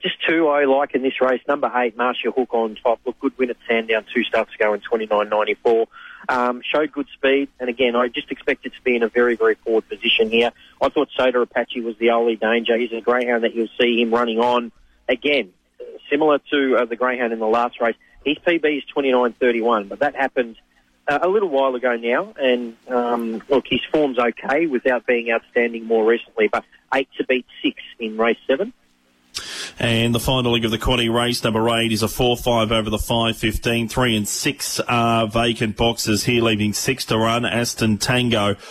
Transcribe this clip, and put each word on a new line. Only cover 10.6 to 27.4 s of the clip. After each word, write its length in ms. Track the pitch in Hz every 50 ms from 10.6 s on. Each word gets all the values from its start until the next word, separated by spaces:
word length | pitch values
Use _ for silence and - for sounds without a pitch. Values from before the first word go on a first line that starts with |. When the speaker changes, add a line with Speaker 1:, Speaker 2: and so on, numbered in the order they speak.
| - - _ _
Speaker 1:
I 100 | - 139
thought 200 | - 156 139 - - -
Soda 220 | 127 127 123 123
Apache 420 | 120 - - 127 117 - - 123
was 160 | 113 117 110 -
the 140 | 113 117
only 240 | 117 117 117 120 113
danger. 420 | 104 113 110 117 117 117 117 117 113
He's 140 | 123 113
a 100 | 117 113
greyhound 440 | 107 120 120 123 123 120 120 117 113
that 100 | 113 -
you'll 140 | 117 113 107 - -
see 200 | 127 120 120 117
him 140 | 120 113 110
running 240 | 120 120 120 110 113
on. 340 | 117 123 123 120 120 113 - _ _ _ _ _ _ -
Again, 460 | 127 127 - 143 147 135 107 - - _ _ _ _ - - - - - - -
similar 300 | 143 143 156 151 147 139 - -
to, 240 | 151 147 135 131 123
uh, 100 | 113 123
the 120 | 113 120 113
greyhound 340 | 127 127 123 123 123 113
in 80 | 117 113
the 80 | 110 107
last 320 | 110 117 120 120 - -
race, 160 | 123 117 110 - _ _ _ - -
his 120 | 139 151 - -
P 120 | 180 170 165
B 100 | 156 151
is 140 | 151 139 - -
twenty-nine 420 | - 147 139 135 127 123 123 120 110
thirty-one, 540 | - 131 123 117 117 110 117 117 107 101 98
but 120 | 101 -
that 160 | 143 143 -
happened, 420 | 127 135 - - 135 123 117 113 - _ _ _ _ _ _ _ _ _ -
uh, 120 | 143 143
a 80 | 160 180
little 200 | 190 220 208 180
while 240 | 143 135 135 135 131
ago 220 | 123 123 127 120
now, 380 | 117 117 117 120 147 185 214 220 -
and, 360 | 143 127 123 123 120 117 113 - _ -
um, 520 | 127 120 120 120 120 117 117 113 113 107 - -
look, 180 | 143 127 - -
his 140 | 131 120 - -
form's 280 | - 156 151 139 127 120
okay 480 | 120 117 - - - 127 135 151 170 165
without 400 | 131 120 - 135 127 120 - -
being 240 | 127 120 117 117
outstanding 540 | 113 113 - _ - 123 117 117 117 113 113
more 200 | 113 113 113 107
recently, 420 | 110 120 113 - - _ 117 107 104
but 180 | - 113 - _ _ _ _ _ 131
eight 140 | 135 135 - - -
to 80 | -
beat 200 | - 131 127